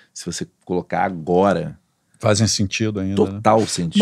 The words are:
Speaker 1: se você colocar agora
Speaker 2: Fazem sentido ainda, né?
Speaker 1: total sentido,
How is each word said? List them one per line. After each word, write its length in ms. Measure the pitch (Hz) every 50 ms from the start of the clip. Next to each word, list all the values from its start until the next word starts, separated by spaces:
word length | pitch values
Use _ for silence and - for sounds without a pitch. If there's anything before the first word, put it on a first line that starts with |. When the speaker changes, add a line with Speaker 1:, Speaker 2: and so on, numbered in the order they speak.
| _ _ _
Speaker 1:
se 120 | - -
você 220 | 90 85 - 87 - _ _ _
colocar 380 | - 92 87 85 - - 85 92
agora 760 | 95 92 82 78 90 87 90 98 101 92 85 80 80 78 - _ _ _ _ _ _ _ _
Speaker 2:
Fazem 260 | - 110 104 101 113
sentido 540 | 98 - - 104 95 - - 113 110 107 98
ainda, 200 | 95 98 98 101 104
né? 80 | 95 98
Speaker 1:
total 340 | 104 107 110 107 113 104
sentido, 320 | - - - - 165 - 202